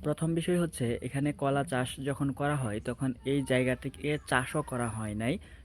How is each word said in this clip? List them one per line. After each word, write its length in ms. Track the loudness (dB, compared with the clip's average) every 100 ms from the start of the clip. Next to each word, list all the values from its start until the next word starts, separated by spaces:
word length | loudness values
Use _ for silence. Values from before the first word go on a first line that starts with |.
প্রথম 300 | -2 0 2
বিষয় 260 | 2 2 2
হচ্ছে 400 | 2 0 0 0
এখানে 320 | -2 0 0
কলা 300 | 0 2 2
চাষ 360 | 2 0 0 -2
যখন 320 | -4 0 0
করা 240 | 0 0 0
হয় 240 | 0 -2
তখন 340 | -4 -2 -2 -2 0
এই 180 | 0 4
জায়গাটিকে 680 | 4 4 0 -4 -4 -2 -2 2
চাষও 340 | 2 2 -2
করা 260 | -2 -2 -2
হয় 260 | -2 -4
নাই, 240 | -2 0 -2 -6 -18